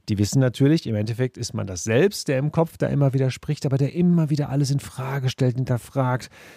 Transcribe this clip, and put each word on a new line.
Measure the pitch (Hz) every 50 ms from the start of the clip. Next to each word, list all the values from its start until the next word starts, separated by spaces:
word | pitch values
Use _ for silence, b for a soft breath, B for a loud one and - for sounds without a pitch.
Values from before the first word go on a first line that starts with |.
| _ -
die | 107 98
wissen | 104 98 - 135
natürlich, | 131 127 110 - 135 139 160 165 -
im | 120 110
Endeffekt | 104 107 110 113 110 131 127 -
ist | - 120 -
man | - 107 104
das | 95 90 87
selbst, | - 110 110 127 175 208 - - - -
der | 139 131
im | 139 151
Kopf | - 165 165 165 -
da | - 143
immer | 131 135 143 143 135
wieder | 123 135 135 131
spricht, | - - - - 151 - -
aber | 143 131
der | 127 143 135 -
immer | 170 175 180 175 170 160 143
wieder | 156 143 147 127
alles | 131 139 147 123
in | 143 139
Frage | - - - - 131 131 139 139 127 127
stellt, | - - 135 127 117
hinterfragt, | 127 131 - 123 117 - - - 135 131 127 127 127 - B B B B B B